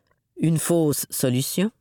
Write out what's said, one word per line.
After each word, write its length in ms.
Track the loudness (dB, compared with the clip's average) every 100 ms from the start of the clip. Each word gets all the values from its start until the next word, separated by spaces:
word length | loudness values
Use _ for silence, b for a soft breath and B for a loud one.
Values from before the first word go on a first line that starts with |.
| _ _ _ -4
une 220 | 0 0
fausse 480 | 2 2 2 0 -4
solution. 600 | -4 0 0 -2 -2 -4 -4